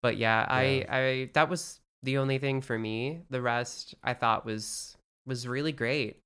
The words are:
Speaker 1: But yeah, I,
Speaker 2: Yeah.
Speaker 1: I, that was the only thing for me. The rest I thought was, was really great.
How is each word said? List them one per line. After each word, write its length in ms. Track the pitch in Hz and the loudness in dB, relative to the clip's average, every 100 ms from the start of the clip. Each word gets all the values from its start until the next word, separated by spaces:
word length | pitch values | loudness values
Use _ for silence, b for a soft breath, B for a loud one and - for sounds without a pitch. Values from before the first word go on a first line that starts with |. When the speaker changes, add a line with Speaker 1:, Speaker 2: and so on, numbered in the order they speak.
Speaker 1:
But 140 | 123 113 | 2 2
yeah, 280 | 113 110 - | 4 4 4
I, 160 | 127 | 2
Speaker 2:
Yeah. 320 | 131 135 - 131 | 4 2 0 0
Speaker 1:
I, 340 | 131 131 131 | 0 0 0
that 160 | - 156 | 2 2
was 300 | 175 - - _ _ | 0 -6 -12 _ _
the 140 | 131 135 | -2 0
only 180 | 135 135 | 2 2
thing 240 | 139 135 | 2 0
for 160 | 127 113 | 0 -2
me. 440 | 110 113 127 165 170 | -2 -2 -4 -6 -6
The 120 | 131 | -2
rest 540 | 123 120 120 - - - | 0 0 -2 -8 -14 -8
I 100 | - | -4
thought 320 | 123 117 110 113 | 0 2 2 0
was, 500 | 107 107 - - - _ _ - | -6 -4 -8 -10 -16 _ _ -8
was 220 | 127 123 | -6 -4
really 240 | 127 151 | -2 -2
great. 480 | 139 117 147 110 - | -2 0 0 -2 -6